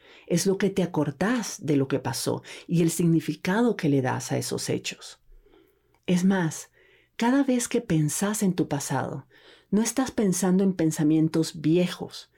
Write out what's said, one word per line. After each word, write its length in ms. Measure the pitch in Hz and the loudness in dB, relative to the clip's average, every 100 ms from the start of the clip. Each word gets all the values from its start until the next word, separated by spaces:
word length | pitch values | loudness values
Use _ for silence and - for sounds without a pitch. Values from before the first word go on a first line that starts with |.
| - - - | -20 -16 -2
Es 200 | 175 190 | 0 0
lo 120 | 190 | 0
que 100 | 196 | 0
te 140 | 196 | 0
acordás 840 | 175 160 147 - 196 254 196 - | -2 0 -2 -2 -2 -2 -4 -8
de 120 | 139 143 | 0 2
lo 120 | 135 | 2
que 120 | 131 | -2
pasó 420 | 123 123 - 120 - - - | -4 -6 -4 -6 -8 -16 -2
y 160 | 165 | 2
el 80 | 165 | 2
significado 840 | - 170 165 151 147 185 202 240 - | 2 2 2 0 -6 -2 0 2 2
que 120 | 151 | 2
le 140 | 139 | 2
das 280 | 127 120 - | 0 -4 -4
a 60 | 127 | -4
esos 320 | 123 131 - | -4 -6 -4
hechos. 520 | - - - - - _ - _ _ _ _ _ _ - | -4 -6 -12 -18 -20 _ -20 _ _ _ _ _ _ -2
Es 180 | 180 | 2
más, 460 | 185 196 160 - - _ _ _ _ - | 4 2 0 -4 -16 _ _ _ _ -2
cada 280 | 233 277 | 2 2
vez 240 | 277 247 - | 2 0 0
que 120 | 240 | -4
pensás 640 | 240 160 151 - 202 214 | 0 2 2 0 -2 0
en 120 | 196 | 0
tu 140 | 180 147 | 0 -2
pasado, 580 | 143 - 135 - 139 - - - - - | -2 -2 -4 -4 -8 -14 -20 -20 -18 -2
no 120 | 202 | 0
estás 280 | 220 - 160 | 0 -2 -2
pensando 540 | - 202 180 185 185 | 0 0 2 2 4
en 80 | 196 | 2
pensamientos 880 | 185 160 160 156 160 160 160 160 165 | 2 0 2 2 4 2 0 -2 -2
viejos. 680 | 151 170 180 - - - - | 2 2 2 -2 -12 -14 -20